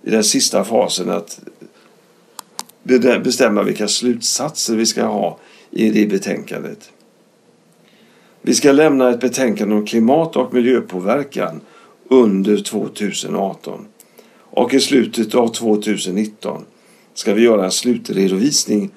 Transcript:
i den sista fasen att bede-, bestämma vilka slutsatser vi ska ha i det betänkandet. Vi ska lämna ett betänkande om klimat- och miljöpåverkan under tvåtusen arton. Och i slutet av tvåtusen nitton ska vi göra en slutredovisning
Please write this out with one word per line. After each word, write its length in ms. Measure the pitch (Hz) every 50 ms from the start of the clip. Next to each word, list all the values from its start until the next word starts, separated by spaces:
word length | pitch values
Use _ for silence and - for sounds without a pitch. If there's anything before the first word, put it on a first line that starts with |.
| -
i 80 | 110
den 120 | 110 110 104
sista 400 | - - 135 131 - - 101 95
fasen 460 | 107 117 117 104 87 - 92 90 92
att 300 | 90 92 - - - - - - - _ - - _ _ _ _ _ _ _ _ _ _ _ _ _ - _ _ _ - - - _ _ _
bede-, 360 | - 127 123 113 127 120 95
bestämma 440 | - 131 117 - 135 113 104 104 98
vilka 240 | 101 - - 107
slutsatser 880 | 101 - - 120 123 117 113 - - - - 131 156 156 - - - 113
vi 100 | 107 113
ska 180 | 113 - 117 113
ha 360 | 110 107 101 98 82 80 - - - - - - _
i 180 | - - 110 110
det 180 | 107 107 104
betänkandet. 840 | 104 95 95 - 101 92 - - - - - - - - - - - _ _ _ _ _ _ _ _ _ _ _ _ _ _ _ _ _ _ _ _ _ _ _ _ _ _ _ _ _ _
Vi 120 | - - 127
ska 180 | 113 - 143
lämna 380 | 139 143 156 156 139 131 127 123
ett 100 | 120 117
betänkande 560 | 123 123 120 135 131 120 101 104 107 98 107
om 100 | 104 104
klimat- 500 | - 117 117 113 117 139 160 165 160 -
och 180 | 135 127 123 -
miljöpåverkan 1080 | 123 117 127 131 117 113 - 90 92 90 101 120 143 135 139 - 113 101 82 80 76 - - _ - - - _ _ _ -
under 480 | 127 131 120 107 95 95 98 104 104
tvåtusen 800 | 101 104 - 110 104 - - - - 104 98 - - - - -
arton. 500 | 98 98 95 - - - - - - - - _ _ - _ _ - _ _ _ _
Och 340 | _ _ - - 123 120 131
i 60 | 135
slutet 560 | - - 143 131 110 110 - 117 110 107 -
av 120 | 123 120
tvåtusen 680 | 113 113 - 117 113 107 104 104 107 101 - - 92 90
nitton 500 | 101 110 107 - _ - - - - - - _ _ _ _ _ _ _ _ _
ska 200 | - - 113 101
vi 80 | 107
göra 240 | 117 120 113 101 95
en 60 | 92
slutredovisning 1160 | 92 - - 123 117 117 - - - 95 98 95 95 95 113 147 143 - - - 110 104 98 101 -